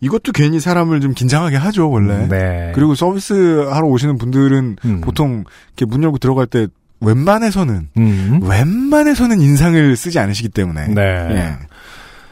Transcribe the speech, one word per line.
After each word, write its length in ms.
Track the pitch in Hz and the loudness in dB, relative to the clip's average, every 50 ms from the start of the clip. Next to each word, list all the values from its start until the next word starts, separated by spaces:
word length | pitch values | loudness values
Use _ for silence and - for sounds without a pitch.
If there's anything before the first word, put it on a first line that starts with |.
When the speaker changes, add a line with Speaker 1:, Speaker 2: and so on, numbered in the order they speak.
Speaker 1:
이것도 320 | 127 135 214 226 - - 214 | -4 -2 -2 -2 -4 -4 0
괜히 260 | - 147 147 160 160 | 0 0 2 2 0
사람을 400 | 143 175 175 175 170 165 160 147 | -2 0 0 0 0 0 0 0
좀 140 | 139 139 131 | 0 -2 -2
긴장하게 420 | - 123 127 139 151 175 170 139 | 0 0 0 2 2 0 0 -2
하죠, 340 | 139 143 202 214 202 165 156 | 0 -2 -2 0 0 0 2
원래. 240 | 135 110 101 101 101 | 2 2 2 2 0
Speaker 2:
음, 140 | 95 95 92 | -2 -2 -2
네. 420 | 95 95 92 92 90 87 87 85 87 | 0 0 -2 -2 -4 -4 -6 -4 -2
Speaker 1:
그리고 180 | 135 143 156 147 | 0 0 0 0
서비스 720 | 127 170 180 196 196 190 - 208 196 185 170 165 151 143 139 | 0 -2 -2 -2 -4 -4 -4 0 0 2 2 2 0 0 0
하러 160 | 143 151 160 151 | -2 -2 0 2
오시는 300 | 131 120 127 147 143 120 | 0 0 0 -2 -2 -2
분들은 580 | 110 123 127 135 139 139 135 135 131 123 104 - - | -4 -2 0 2 2 2 2 0 0 -4 -6 -4 -4
Speaker 2:
음. 160 | 120 104 90 | -2 -2 -2
Speaker 1:
보통 440 | 82 85 90 - 156 139 123 110 95 - - - - _ _ | -4 -4 -2 -2 -2 -2 -2 -6 -8 -12 -16 -20 -20 _ _
이렇게 100 | - 131 110 | -6 -4 -2
문 140 | 113 135 156 | 0 0 0
열고 140 | 160 147 127 | 0 -2 0
들어갈 260 | - 127 135 135 127 117 | 0 0 0 0 -2 0
때 200 | - 123 110 95 - _ _ _ _ _ | 0 -2 -2 -2 -6 _ _ _ _ _
웬만해서는, 880 | 117 107 113 127 143 185 202 220 233 220 185 196 180 135 104 90 80 78 - 110 | 0 0 2 2 2 2 0 2 0 0 0 0 -2 -2 -2 -4 -6 -6 -2 0
Speaker 2:
음. 420 | 113 110 101 95 95 98 123 170 95 | 2 2 2 0 0 0 0 0 2
Speaker 1:
웬만해서는 1000 | 92 98 101 123 156 196 240 262 277 302 302 302 294 285 226 247 240 226 196 | 2 2 2 2 0 0 -2 0 2 2 2 4 2 2 2 2 2 2 4
인상을 540 | 147 139 143 139 151 175 165 165 151 143 131 | 4 4 4 4 4 4 4 4 4 4 2
쓰지 240 | 117 - 175 170 165 | 0 -2 -4 -2 -2
않으시기 300 | 107 98 98 101 113 107 | -2 -2 -2 -4 -6 -6
때문에. 400 | - - 98 87 82 78 73 78 | -4 -2 -4 -2 -4 -6 -4 -2
Speaker 2:
네. 120 | 107 104 | 0 0
Speaker 1:
예. 540 | 101 95 92 90 85 82 107 95 85 82 76 65 69 69 - - - - - - - - - - - - | 0 0 0 -2 -2 -2 -2 -2 -2 -4 -6 -10 -12 -18 -20 -20 -20 -20 -20 -20 -20 -20 -20 -20 -20 -20